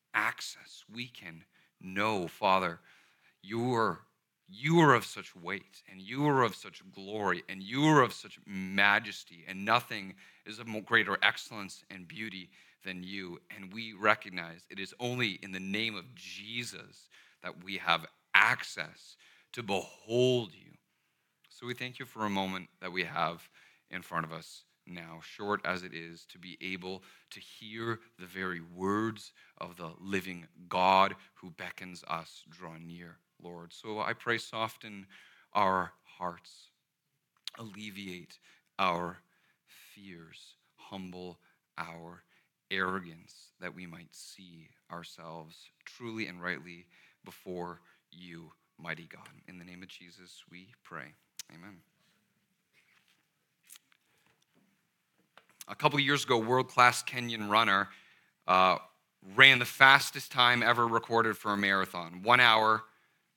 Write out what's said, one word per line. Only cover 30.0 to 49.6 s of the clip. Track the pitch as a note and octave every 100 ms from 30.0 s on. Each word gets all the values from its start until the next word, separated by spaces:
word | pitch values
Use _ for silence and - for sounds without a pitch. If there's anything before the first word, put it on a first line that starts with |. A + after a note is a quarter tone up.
| F#2+ G2 F#2 F2 E2 _ F2
God | F#2 F#2 F#2+ G2 F#2+ - _
who | F#2
beckons | D#2+ F2+ - F#2 F2 -
us | E2 E2 - -
draw | E2 F2 D#2+
near, | E2+ E2+ F2 E2 _ _
Lord. | F2 F2 E2+
So | - A2+ G#2+
I | F2+
pray, | A#2 - A2+
soften | - A2+ A2+ - A2 G2+ F#2+ - - _ _
our | G#2 G2 F#2+ F2 -
hearts, | _ - F2+ F2 - - - _ _ _ _ _ _ _ - -
alleviate | A2+ G2 G#2+ G2 G2 F2+ E2 - _ _ _ -
our | F#2+ E2+ F2 - _ _ _ _ _
fears, | - - - G2 E2+ E2 - - _ _ _
humble | - G2 F#2 F2+ F2+ E2+ _ _ _ -
our | E2 E2 E2+ F2 _ _ _ _ _
arrogance, | F#2+ F#2 F#2+ F2 E2 - - - _
that | F2+ -
we | F2+
might | E2+ E2+
see | - - - F#2 E2 D2+ _ _
ourselves | E2+ E2 - E2 E2 D#2+ - - _
truly | - - A#2+ A2 G#2+
and | F2+
rightly | F2 E2 E2+ F2 F2 _ _ _ -
before | - G2 F2+ F2 E2+ _ _ _
you, | E2+ F2+ E2+ D#2+ _ _ _
mighty | E2 D#2+ D#2+
God. | - - - -
In |
the | F2+